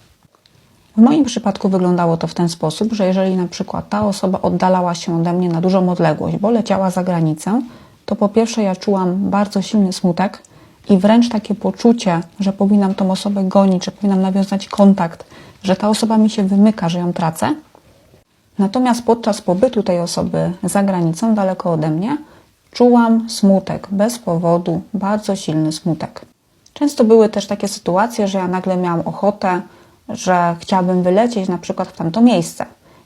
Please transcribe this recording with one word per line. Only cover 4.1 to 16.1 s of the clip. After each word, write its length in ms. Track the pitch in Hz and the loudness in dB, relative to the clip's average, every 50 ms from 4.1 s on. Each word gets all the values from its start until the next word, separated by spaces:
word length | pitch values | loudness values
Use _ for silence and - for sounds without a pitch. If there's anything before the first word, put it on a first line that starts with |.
| 196 - 196 185 185 - | -2 -2 -2 -2 -2 -2
oddalała 520 | - 180 180 175 185 185 185 180 180 175 175 | -2 -2 0 0 2 2 2 2 0 -2 -4
się 260 | 170 - 185 170 165 | -4 -4 -2 -2 0
ode 120 | 165 175 | 0 0
mnie 160 | 175 180 180 175 | 0 0 0 0
na 120 | 165 165 | 0 0
dużą 300 | 175 185 190 185 185 180 | 0 2 2 2 2 2
odległość, 460 | 180 175 170 156 151 - 175 170 165 | 2 2 0 0 0 -2 -4 -4 -2
bo 140 | - 196 226 | -2 0 0
leciała 400 | 240 220 226 - 190 190 190 185 | 0 0 0 0 -2 0 0 0
za 140 | 180 185 180 | -2 -2 -2
granicę, 580 | 185 175 165 165 156 156 156 - 185 214 269 240 - - - - - - _ _ | -2 0 0 0 0 -2 -2 -4 -2 -2 -2 -4 -6 -14 -20 -20 -20 -20 _ _
to 100 | - 208 | -8 -2
po 120 | - 208 202 | -2 -2 0
pierwsze 340 | 202 226 226 226 - 226 | 2 0 0 0 -2 -2
ja 140 | 208 190 185 | -2 -2 -2
czułam 540 | 185 - 214 196 185 185 175 180 196 196 190 | -2 -2 -2 0 0 0 0 0 -2 -2 0
bardzo 320 | 196 202 208 202 - 196 | 0 0 -2 0 -2 -4
silny 300 | 180 - - 208 190 180 | -2 0 2 2 2 0
smutek 500 | 185 - - 175 165 - 185 208 - - - _ - - - - _ _ _ - | 0 0 0 0 0 0 -2 -4 -4 -10 -18 _ -20 -20 -20 -20 _ _ _ 2
i 80 | 202 180 | 2 4
wręcz 300 | 190 208 226 240 240 240 | 6 6 6 6 4 2
takie 260 | 226 208 - - 202 | 0 -4 -4 -4 -6
poczucie, 680 | - - 190 190 - - 233 233 233 - 190 165 165 170 - - - | -4 -4 -4 -2 2 2 2 4 4 0 0 -2 -2 -4 -6 -6 -4
że 120 | 190 196 | -2 -2
powinnam 420 | 190 - 196 196 208 202 196 190 196 | 0 0 0 2 4 2 2 0 0
tą 160 | - 190 185 | -2 -2 -2
osobę 340 | 190 - - 202 202 196 190 | -2 -2 -2 -4 -2 -2 -2
gonić, 400 | 185 190 196 196 190 185 180 - | 2 2 4 4 4 2 0 -2
że 60 | 190 | -6
powinnam 320 | - - 202 196 196 190 | -6 -4 -2 0 2 2
nawiązać 460 | 190 190 185 196 190 - 196 190 - - | 2 2 0 0 0 0 -2 -4 -6 -4
kontakt, 560 | - - 202 196 196 190 170 165 - - - - - - - - - _ | 2 6 6 6 6 4 0 -4 -6 -12 -20 -20 -20 -20 -20 -20 -20 _
że 140 | 202 190 190 | -2 -2 -2
ta 120 | - 214 208 | 0 0 0
osoba 300 | 214 - 233 214 | 0 0 0 0